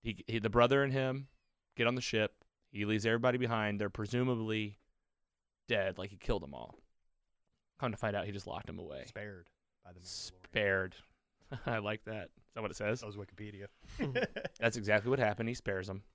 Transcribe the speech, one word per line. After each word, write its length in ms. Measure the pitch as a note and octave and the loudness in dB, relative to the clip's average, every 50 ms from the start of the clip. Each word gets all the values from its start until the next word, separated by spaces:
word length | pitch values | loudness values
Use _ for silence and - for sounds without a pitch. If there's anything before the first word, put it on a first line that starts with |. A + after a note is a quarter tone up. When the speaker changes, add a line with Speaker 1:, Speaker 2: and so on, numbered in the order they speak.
Speaker 1:
He, 220 | - A#2+ G#2+ - - - | -4 -6 -6 -6 -6 -2
he, 120 | A2 A2+ | -2 0
the 100 | G#2 A2+ | 0 4
brother 340 | G2+ A#2+ A#2+ A#2+ C3+ C#3 C#3 | 8 8 8 8 8 6 4
and 100 | C3+ C3 | 4 2
him 340 | C3+ C3 C3 C3 C3+ C#3 - _ _ _ _ _ _ _ _ _ | 0 0 0 -2 -4 -6 -12 _ _ _ _ _ _ _ _ _
get 120 | - A#2 A#2 | 2 2 2
on 80 | B2 | 2
the 60 | B2+ | 0
ship. 420 | B2 - - A2 G#2+ G#2 _ _ _ _ _ _ _ _ | -2 0 2 2 2 2 _ _ _ _ _ _ _ _
He 140 | - G2 G#2 | -6 -4 0
leaves 200 | G#2 G#2+ G#2+ G2+ | 2 2 2 4
everybody 320 | A2+ A2+ A#2 A#2 B2+ B2 B2 | 4 4 4 4 4 2 2
behind. 420 | B2 A#2 A#2 A2 G#2+ G#2 G#2 G2+ | 0 0 0 0 0 0 0 0
They're 100 | G#2 G2+ | -2 -2
presumably 880 | - - G#2+ G2+ - B2 B2+ B2+ B2+ A2+ A2 A2 A2 A2 G#2+ G#2 G2+ _ _ _ _ _ _ _ _ _ _ _ _ _ _ _ _ _ _ - | -2 -4 -4 -2 0 0 2 2 2 0 0 -2 -2 -2 -2 -4 -8 _ _ _ _ _ _ _ _ _ _ _ _ _ _ _ _ _ _ 0
dead, 300 | A#2 G#2+ F#2+ F#2+ F#2 - | 0 2 2 0 -2 -4
like 120 | F#2 G2 | -8 -10
he 60 | G2+ F2+ | -10 -10
killed 260 | - - A#2+ G2 E2 | -2 -2 -2 -2 -2
'em 100 | C#2 C#2 | -6 -12
all. 220 | B1 A1+ G1+ - - _ _ _ _ _ _ _ _ _ _ _ _ _ _ _ _ _ _ _ _ | -12 -14 -14 -16 -20 _ _ _ _ _ _ _ _ _ _ _ _ _ _ _ _ _ _ _ _
Come 120 | - B2 | -2 -2
to 60 | G#2+ - | -2 0
find 180 | - A2 G2+ | -2 -2 0
out, 100 | G2+ F2 | 0 -2
he 60 | G2+ | -4
just 160 | G2+ G2 - - | -6 -8 -8 -8
locked 220 | - G2 - - | -8 -8 -8 -10
'em 100 | E2+ F2 | -10 -10
away. 260 | F2 D#2 C#2+ C2+ B1+ - | -10 -10 -10 -10 -12 -12
Speaker 2:
Spared 420 | - G#2 G#2 G#2 G2 F2+ F2 _ _ _ _ _ _ _ _ | -12 -12 -12 -12 -14 -16 -20 _ _ _ _ _ _ _ _
by 80 | F2+ F2+ | -20 -20
the 60 | F2+ | -18
Mandalorian. 440 | F2 F#2 - - - - - - - | -14 -12 -10 -10 -10 -10 -14 -16 -20
Speaker 1:
Spared. 500 | - - A#2+ G#2 G2 G2 F#2+ F#2+ F#2 - - - _ _ _ _ _ | -4 0 2 4 4 4 2 2 -2 -6 -14 -20 _ _ _ _ _
<laughs> 340 | _ _ _ _ C#3+ A#2+ - | _ _ _ _ -12 -8 -4
I 120 | - A#2+ A2 | -4 -4 -2
like 240 | G#2 G#2 G#2+ G#2+ _ | -2 -2 -4 -4 _
that. 200 | - A2 A2 F2+ - _ _ | -8 -10 -8 -10 -12 _ _
Is 160 | _ _ _ | _ _ _
that 80 | A#2 | -6
what 100 | G#2+ G2+ | -6 -6
it 60 | - - | -4 -2
says? 240 | G#2+ G#2 A2+ - | -2 -2 -2 -2
Speaker 2:
That 60 | - G#2 | -4 -10
was 100 | G2+ G#2 | -10 -10
Wikipedia. 500 | G2+ - - - G#2+ G#2 G2+ F#2+ G2 - _ _ - - - - | -12 -12 -12 -14 -12 -12 -12 -14 -16 -16 _ _ -20 -16 -6 -4
<laughs> 600 | - C#3+ B2+ B3 B3+ - - - - - _ - | -4 -2 0 -2 -2 -2 -4 -8 -10 -10 _ 0
Speaker 1:
That's 180 | A2 A#2 A2+ A#2+ | 0 2 2 2
exactly 320 | G#2 G2+ G#2+ G#2+ G2+ A#2+ | 2 4 4 4 4 4
what 100 | C3 C3 | 2 4
happened. 300 | B2 G#2+ G#2 - A2+ A2+ | 4 2 2 0 -2 -4
He 60 | B2 | -4
spares 340 | A#2+ - - G2 F#2+ F#2 G2+ | -4 -4 -2 -2 -2 -4 -4
'em. 140 | F#2+ G2 G2+ - _ | -8 -10 -10 -16 _